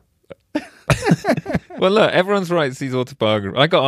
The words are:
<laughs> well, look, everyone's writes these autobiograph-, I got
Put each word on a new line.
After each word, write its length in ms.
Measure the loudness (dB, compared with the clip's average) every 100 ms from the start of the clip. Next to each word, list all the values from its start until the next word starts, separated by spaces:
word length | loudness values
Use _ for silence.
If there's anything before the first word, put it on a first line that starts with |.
| _ _ _ -20 _ -10
<laughs> 1200 | -10 -8 -2 0 2 0 0 -2 -4 -6 -6 -2
well, 140 | 2
look, 200 | 4 4
everyone's 360 | 2 0 -2 0
writes 300 | -2 -2 -4
these 160 | -4 -4
autobiograph-, 600 | -4 -2 0 0 0 0
I 100 | 2
got 160 | 2